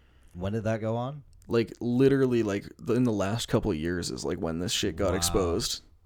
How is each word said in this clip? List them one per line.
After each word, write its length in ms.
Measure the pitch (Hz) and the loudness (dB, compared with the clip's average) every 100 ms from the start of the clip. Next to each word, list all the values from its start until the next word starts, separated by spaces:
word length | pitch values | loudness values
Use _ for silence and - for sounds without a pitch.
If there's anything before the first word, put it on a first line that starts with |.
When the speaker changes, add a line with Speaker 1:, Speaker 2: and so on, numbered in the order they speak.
| _ _ - | _ _ -20
Speaker 1:
When 180 | 85 95 | -8 -4
did 120 | 110 | -2
that 160 | 110 110 | -2 -2
go 160 | 110 117 | -2 -4
on? 260 | 127 147 - - - | -4 -10 -18 -20 -2
Speaker 2:
Like, 240 | 117 110 - | 0 0 -4
literally, 640 | 120 120 135 139 127 120 | -2 4 6 6 4 2
like, 220 | 107 101 - - | 2 -2 -4 -10
the, 160 | 110 | -2
in 100 | 117 | 2
the 80 | 127 | 2
last 360 | 104 95 117 - | 2 0 -2 0
couple 220 | 113 113 | 0 2
of 60 | 78 | 0
years 340 | 82 90 - | -2 -2 -4
is, 140 | 64 | -4
like, 140 | 71 85 | -4 -4
when 200 | 82 82 | -4 -4
this 120 | 87 | -2
shit 240 | - 104 80 | -2 -2 0
got 140 | 98 | 0
Speaker 1:
Wow. 60 | 92 | 0
Speaker 2:
exposed. 640 | - 107 87 90 - - - - | 0 0 0 0 -4 -8 -12 -20